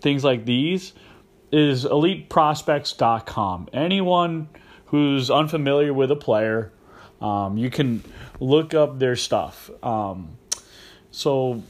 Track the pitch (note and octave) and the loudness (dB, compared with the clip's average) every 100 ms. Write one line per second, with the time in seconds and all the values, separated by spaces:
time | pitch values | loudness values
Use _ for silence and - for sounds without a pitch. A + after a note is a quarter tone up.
0 | D3 C#3+ C#3 B2 A2+ B2 D#3 F#3 - - | -2 0 2 0 0 0 0 -2 -6 -20
1 | - - _ _ - D3+ D3 B2+ - D3 | -20 -20 _ _ -2 2 4 2 0 2
2 | E3 F3 - E3+ D3+ D3+ - D3 - - | 2 0 -2 2 2 2 -2 -2 -2 0
3 | A#2+ A2+ - - G2+ F2+ - B2 E3 G3 | 2 2 -2 -4 -2 -4 -6 -4 -2 0
4 | F3+ F3+ E3+ D#3+ D#3 - - - - D3 | 2 2 0 -4 -8 -16 -20 -20 -2 2
5 | D3 C#3 B2 C3+ D#3 D#3+ C#3 C#3+ D3 C3+ | 2 2 2 2 2 0 2 2 2 2
6 | C3 D3 - G#2+ A2 A2 G#2+ - - - | 2 2 0 0 2 -2 -4 -10 -20 -20
7 | - - G#2+ G2+ G2 G#2+ B2 C3+ C#3 A2+ | -20 -8 -4 -2 -2 -2 -2 -2 -2 -2
8 | - - - - C3 D3 D#3 D#3+ D3 C3+ | -8 -18 -18 -6 2 2 4 2 2 2
9 | C3 B2 - D3+ D2+ - - - B2 A2 | 0 0 -2 -2 -2 -10 -20 -10 -4 -4
10 | G2+ F#2 E2 - - - - - - - | -4 -8 -14 -14 -12 -12 -14 -20 -20 -20
11 | _ - D3+ C3+ C3 A#2 | _ -6 -2 0 0 -4